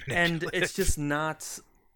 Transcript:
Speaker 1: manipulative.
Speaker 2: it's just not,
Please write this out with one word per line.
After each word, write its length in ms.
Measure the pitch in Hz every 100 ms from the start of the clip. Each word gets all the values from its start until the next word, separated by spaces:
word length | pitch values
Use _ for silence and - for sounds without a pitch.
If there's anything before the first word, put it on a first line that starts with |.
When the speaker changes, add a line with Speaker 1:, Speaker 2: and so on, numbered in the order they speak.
| -
Speaker 1:
manipulative. 560 | 165 170 165 165 180
Speaker 2:
it's 100 | 175
just 240 | - 180 -
not, 600 | 143 147 156 156 - - - _ _